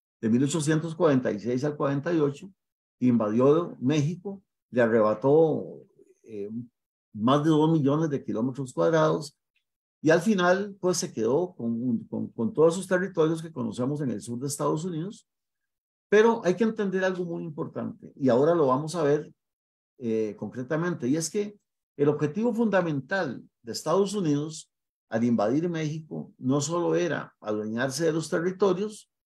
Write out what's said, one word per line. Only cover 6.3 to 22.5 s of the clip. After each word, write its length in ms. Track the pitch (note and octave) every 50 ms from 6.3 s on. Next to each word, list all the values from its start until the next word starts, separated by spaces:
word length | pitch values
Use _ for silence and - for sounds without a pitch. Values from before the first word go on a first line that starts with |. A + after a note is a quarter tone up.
| A2+ G2+ G2+ G#2 A2 A#2+ B2 - _ _ _ _ _ _ _ _ -
más 280 | G#2+ G#2+ B2+ C#3 D3 D3
de 80 | D#3+
dos 200 | D#3 D3+ D#3 D#3+
millones 380 | E3 D#3+ C3+ C3+ C#3 D#3 E3 D#3+
de 140 | C#3 A#2+ -
kilómetros 500 | - G#2 G#2 A#2 C3+ B2+ C#3 C#3 B2+ -
cuadrados, 640 | E3 E3 E3+ E3 D#3+ D#3 D#3 D#3+ - D3 - _ _ _ _ _ _ _ _ _ _ _ _ _ _
y 100 | - D3
al 100 | D#3+ F3+
final, 560 | E3 A3 G#3+ F3+ F3+ F3+ F3+ F#3+ G#3 G#3 G3 -
pues, 160 | - F3+ F3 -
se 140 | F#3+ E3 -
quedó 420 | A#2 G#2+ A2 C3 D#3+ F3+ F3+ -
con, 500 | - A#2 A#2 A#2 A2+ B2 B2+ A#2 A2 -
con, 240 | - - A2 A2 G#2
con 240 | - - A#2 G#2+ -
todos 220 | D3+ D#3 E3 E3+
esos 120 | F#3+ F3+
territorios 560 | - F#3+ F3+ F#3 F#3+ F#3 E3+ D#3 D#3+ E3 E3 E3
que 100 | E3 D#3+
conocemos 480 | C#3+ A#2 A2 G2 G#2+ B2 C3+ D3 D3
en 100 | D#3 B2
el 120 | G#2+ G2+ -
sur 160 | A#2 A#2+ A#2+
de 80 | C3+
Estados 380 | C#3+ C#3 - D3+ D3 D#3+ D#3 E3
Unidos. 440 | F#3+ E3+ D3+ E3+ G3+ A#3 - _ _ _ _ _ _ _ _ _ _ _ _ _ _ _ _ _ -
Pero 320 | G3+ G#3+ A3 A#3 A3+ A3+ -
hay 100 | F3 F#3
que 100 | - A#3
entender 400 | A3 A3 - G#3 F#3+ F3+ F#3+ F#3
algo 200 | F#3+ F#3 F3 F3+
muy 200 | E3+ E3+ E3+ F3
importante, 680 | E3 D3 E3 D#3+ D#3 - B2+ A2+ A2+ - - - - -
y 120 | - C#3+ B2+
ahora 260 | A2+ B2 C#3+ D#3+ F3
lo 140 | E3+ D3 C3
vamos 260 | B2+ C#3 D#3 D#3 D#3+
a 80 | F3 D#3
ver, 300 | C#3+ D3 D3+ D#3 E3+ _ _ _ _ _ _ _ _ _ _ _ _ _ -
eh, 380 | C3 A#2 A2 A2 A2 G#2 G2+ -
concretamente, 680 | A2 G2+ - B2 C3 - - D#3 E3+ F3+ E3+ C3+ B2 A#2+
y 80 | C#3+
es 120 | D#3+ E3 -
que 300 | - G#3 G#3 G#3 - _ _ _ _ _ _ _ _
el 120 | - C#3+ D3
objetivo 460 | D3 D3+ D3+ D3 - G3+ A3+ B3